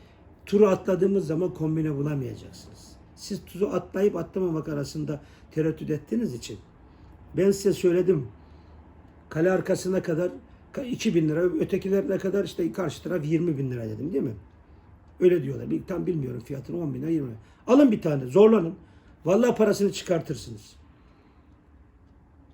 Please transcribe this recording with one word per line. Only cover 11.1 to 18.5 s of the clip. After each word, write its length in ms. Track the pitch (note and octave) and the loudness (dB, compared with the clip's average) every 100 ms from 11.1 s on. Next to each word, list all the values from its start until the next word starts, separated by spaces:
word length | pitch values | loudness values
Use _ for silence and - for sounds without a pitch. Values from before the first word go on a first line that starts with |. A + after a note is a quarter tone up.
| E3+ | 2
bin 140 | D#3 | 2
lira, 120 | D3+ | 2
ötekilerine 760 | F3+ D#3+ - F#3+ F#3+ G3 - F#3 | 0 0 -2 -2 0 0 0 -2
kadar 260 | F#3+ G3 | 0 -2
işte 280 | F3+ - - | -2 -2 -4
karşı 320 | - E3 - | -2 -6 -6
taraf 220 | D#3+ F3 D3 | -6 -4 0
yirmi 320 | D#3+ F3 C#3 | 0 0 -2
bin 140 | C3+ | -4
lira 120 | B2 | -6
dedim, 300 | A2 G#2+ C#3+ | -8 -8 -4
değil 100 | C4 | -2
mi? 120 | D3+ G#2+ - - - - - - - - | -4 -6 -16 -20 -20 -20 -20 -20 -16 2
Öyle 240 | F3+ F3 | 4 4
diyorlar. 260 | C#3 A#2+ B2+ | -2 -6 -4
Bir, 140 | D#3+ - | -6 -4
tam 180 | F3 E3+ | -6 -2
bilmiyorum 360 | D#3+ B2+ B2 A2+ | -4 -4 -8 -10
fiyatını, 360 | C3+ C#3 E3+ | -12 -8 -6
on 120 | D#3+ | -6
bin 80 | B2+ | -6
lira, 80 | D#3 | -2
yirmi 180 | D#3+ B2+ | -2 -4
lira. 100 | A2 - _ - | -12 -18 _ 4
Alın 240 | C4 C#4+ | 6 6
bir 100 | G#3 | 4
tane, 240 | E3 C#3+ B2+ | 0 -2 2
zorlanın. 500 | D#3+ A3 | 8 8